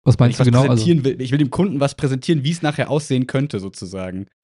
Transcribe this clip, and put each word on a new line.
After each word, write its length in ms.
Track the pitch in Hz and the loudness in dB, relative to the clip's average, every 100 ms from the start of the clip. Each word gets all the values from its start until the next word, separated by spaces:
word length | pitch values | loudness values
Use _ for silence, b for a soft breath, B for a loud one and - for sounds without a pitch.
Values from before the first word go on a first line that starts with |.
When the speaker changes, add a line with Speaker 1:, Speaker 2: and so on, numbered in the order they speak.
Speaker 1:
Was 140 | - 107 | 2 4
Speaker 2:
Wenn 60 | |
Speaker 1:
meinst 100 | 120 | 4
Speaker 2:
ich 20 | - | 4
Speaker 1:
du 20 | |
Speaker 2:
was 60 | 123 | 4
Speaker 1:
genau? 240 | 120 139 | 4 4
Also 140 | 120 | 2
Speaker 2:
präsentieren 200 | 139 165 | 4 2
will, 180 | 131 123 | 2 -2
ich 80 | 127 | -2
will 80 | 143 | 0
dem 120 | 139 | 0
Kunden 300 | - 196 143 | 0 -2 0
was 140 | 139 | -2
präsentieren, 500 | - 139 131 - 160 | -2 -4 -2 0 0
wie 60 | 139 | 0
es 100 | 170 | -2
nachher 300 | 147 143 - | -4 -2 -2
aussehen 360 | 165 - 131 123 | -2 -2 -2 -2
könnte, 340 | 139 147 104 | -2 -4 -6
sozusagen. 680 | 95 - 90 95 92 95 98 _ | -8 -12 -12 -10 -8 -10 -12 _